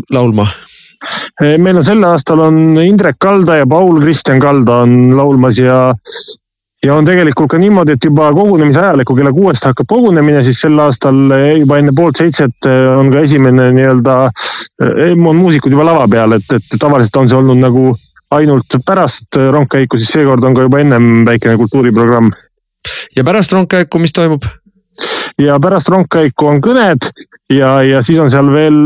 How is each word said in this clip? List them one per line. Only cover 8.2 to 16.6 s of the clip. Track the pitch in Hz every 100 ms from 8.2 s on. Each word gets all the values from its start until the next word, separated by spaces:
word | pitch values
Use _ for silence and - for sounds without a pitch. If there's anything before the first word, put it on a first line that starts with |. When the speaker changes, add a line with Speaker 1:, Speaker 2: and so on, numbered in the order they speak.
| 151 151
Speaker 2:
kogunemise | 208 175 151 139
ajal, | 190 139
et | 123
kui | 127
kella | 139 139
kuuest | 190 147 135
hakkab | 123 135
kogunemine, | 226 233 165 151 147 127
siis | 120
sel | 156 151
aastal, | 147 123 139 135 139 135
eh, | 143 156
juba | 139 143
enne | 147 135
poolt | 170 -
seitset, | 165 147 131 - 135
eh, | 131 131
on | 131 135
ka | 139 151
esimene | 147 131 127 127 127
nii-öelda, | 135 127 131 127 131 - - - - - -
eh, | - 165
on | 175 170 160
muusikud | 180 147 139
juba | 139 160
lava | 165 113
peal, | 117 110 110
et, | -
et | 120